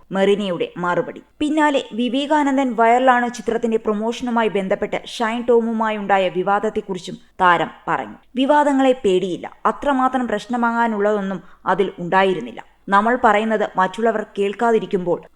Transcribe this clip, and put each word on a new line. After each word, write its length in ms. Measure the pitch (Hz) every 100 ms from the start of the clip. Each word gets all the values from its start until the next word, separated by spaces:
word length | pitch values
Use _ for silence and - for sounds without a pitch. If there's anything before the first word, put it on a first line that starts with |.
| -
മെറീനയുടെ 560 | 190 196 202 202 165 - 165
മറുപടി. 460 | 175 175 - - - -
പിന്നാലെ 460 | 302 311 294 277 -
വിവേകാനന്ദൻ 840 | 214 247 262 285 302 277 269 262
വൈറലാണ് 600 | 220 226 247 262 247 240
ചിത്രത്തിന്റെ 420 | 233 226 220 226 220
പ്രൊമോഷനുമായി 720 | 220 208 220 233 247 233 220
ബന്ധപ്പെട്ട് 580 | 196 190 202 208 180 -
ഷൈൻ 380 | - 220 240 233
ടോമുമായുണ്ടായ 800 | 233 226 220 220 214 202 196 180
വിവാദത്തെക്കുറിച്ചും 920 | 170 185 202 214 214 202 180 180 160 _ -
താരം 300 | 180 170 156 - -
പറഞ്ഞു. 260 | 143 107 - _
"വിവാദങ്ങളെ 580 | 240 269 294 294 269 269 254
പേടിയില്ല. 520 | 202 185 185 160 101 - 208
അത്രമാത്രം 600 | 220 277 262 254 262 233
പ്രശ്നമാകാനുള്ളതൊന്നും 1120 | 208 - 240 233 233 233 208 208 208 190 180 - - -
അതിൽ 260 | 269 190 -
ഉണ്ടായിരുന്നില്ല. 760 | 175 190 190 170 123 - - _ -
നമ്മൾ 300 | 202 220 254
പറയുന്നത് 440 | 240 208 220 214 208 185
മറ്റുള്ളവർ 500 | 185 220 226 208 202 -
കേൾക്കാതിരിക്കുമ്പോൾ, 840 | 196 196 233 220 185 190 175 165 -